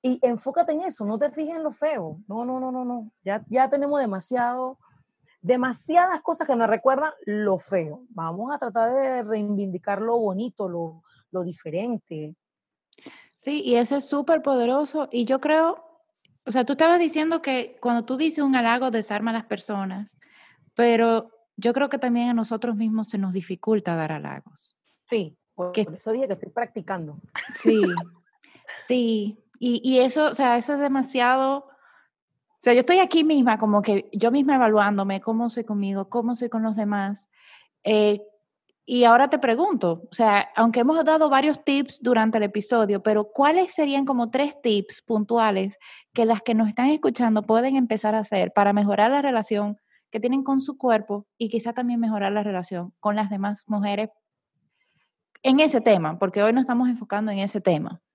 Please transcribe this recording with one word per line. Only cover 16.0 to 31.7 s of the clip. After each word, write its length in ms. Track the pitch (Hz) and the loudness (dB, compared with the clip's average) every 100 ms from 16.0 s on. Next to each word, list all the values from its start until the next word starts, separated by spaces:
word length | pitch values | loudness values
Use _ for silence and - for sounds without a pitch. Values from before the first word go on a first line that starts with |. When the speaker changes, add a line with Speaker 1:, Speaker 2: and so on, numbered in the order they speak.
| _ _ _ _ - | _ _ _ _ -4
Speaker 2:
o 60 | |
sea, 140 | 240 240 | -2 0
tú 80 | |
estabas 260 | 277 320 349 | 2 4 4
diciendo 420 | 339 311 311 330 | 2 0 -2 -2
que 360 | 320 262 240 - | -2 -4 -6 -6
cuando 240 | 247 233 226 | -2 -2 -2
tú 120 | 262 | -2
dices 260 | 320 302 | -2 0
un 120 | 277 262 | 0 2
halago 360 | 226 240 262 | 2 2 0
desarma 400 | 226 208 208 226 | -2 -4 -4 -2
a 40 | 226 | -4
las 100 | 226 | -6
personas, 720 | 208 - 202 190 190 208 _ _ _ _ _ _ | -10 -6 -6 -6 -8 -12 _ _ _ _ _ _
pero 580 | - 240 233 233 226 226 _ _ - | 2 4 4 4 2 -2 _ _ -4
yo 180 | 233 | -2
creo 160 | 247 277 | 0 -2
que 100 | 277 | -2
también 300 | 254 240 240 | 0 0 0
a 40 | |
nosotros 420 | 233 220 220 240 208 | 0 -2 -4 -4 -2
mismos 340 | 226 220 214 | -2 -2 -4
se 80 | - | -4
nos 160 | 196 | -4
dificulta 600 | 185 170 180 - 214 202 165 | -4 -6 -8 0 0 0 -4
dar 160 | 156 | -4
halagos. 680 | 156 147 143 - 147 - _ _ _ _ | -6 -8 -12 -16 -20 -20 _ _ _ _
Speaker 1:
Sí. 260 | 233 160 139 _ - | -4 -4 _ _ -8
Por 140 | 180 | -6
Speaker 2:
Que 160 | 180 196 | -2 -4
Speaker 1:
eso 200 | 165 - | -6 -6
dije 160 | 226 262 | -4 -2
que 60 | |
estoy 180 | 190 190 | -6 -6
practicando. 680 | - 233 220 170 190 156 151 - - - - | -6 -6 -10 -8 -8 -8 -14 -14 -14 -14 0
Speaker 2:
Sí, 260 | 226 220 | 2 4
Speaker 1:
<laughs> 1040 | 190 175 175 - _ _ _ _ - - - | 2 0 -8 -16 _ _ _ _ -20 -20 -2
Speaker 2:
sí. 560 | 247 233 220 208 208 _ _ | 0 2 0 -2 -8 _ _
Y, 220 | 247 240 | -4 -2
y 180 | 262 254 | 2 4
eso, 240 | 254 277 302 | 4 2 0
o 80 | - | 2
sea, 200 | 262 240 | 2 2
eso 180 | 233 | 0
es 60 | 285 | -2
demasiado, 760 | 285 269 262 254 240 262 269 277 | 0 0 -2 0 2 2 0 -2
o 1000 | - | -8